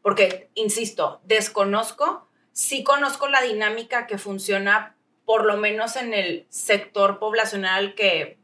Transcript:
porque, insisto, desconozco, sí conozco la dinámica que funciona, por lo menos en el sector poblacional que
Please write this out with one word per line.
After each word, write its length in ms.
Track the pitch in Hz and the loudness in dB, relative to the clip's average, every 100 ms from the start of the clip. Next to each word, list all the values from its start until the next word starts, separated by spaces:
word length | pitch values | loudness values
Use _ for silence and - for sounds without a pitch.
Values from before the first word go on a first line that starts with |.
porque, 500 | 202 190 190 185 - | 0 4 2 2 -12
insisto, 640 | - 214 214 226 - 156 - | -4 -2 -2 -4 -2 -4 -4
desconozco, 1000 | 185 220 208 - 196 202 226 - 302 359 _ _ _ | 0 0 0 0 0 0 -2 -2 -2 -2 _ _ _
sí 300 | - - 269 | -4 -2 -2
conozco 460 | - 285 277 - 285 | 2 2 2 -2 2
la 120 | 277 | 2
dinámica 640 | 247 214 214 226 226 240 240 | 2 0 -2 -2 -4 -4 -4
que 100 | 202 | -8
funciona, 800 | 202 196 196 196 196 208 214 _ _ _ | -8 -8 -2 0 2 2 0 _ _ _
por 200 | - 220 | 0 2
lo 120 | 214 208 | 4 2
menos 380 | 214 214 226 262 | 0 -2 -4 -4
en 160 | 240 | -4
el 320 | 214 185 170 - | -2 -2 -6 -8
sector 680 | - - 208 - 208 196 196 | -10 0 0 0 2 2 2
poblacional 760 | 214 220 214 202 190 190 202 | -2 0 -2 -2 -2 0 -2
que 440 | 202 202 165 147 - | 0 2 2 -4 -10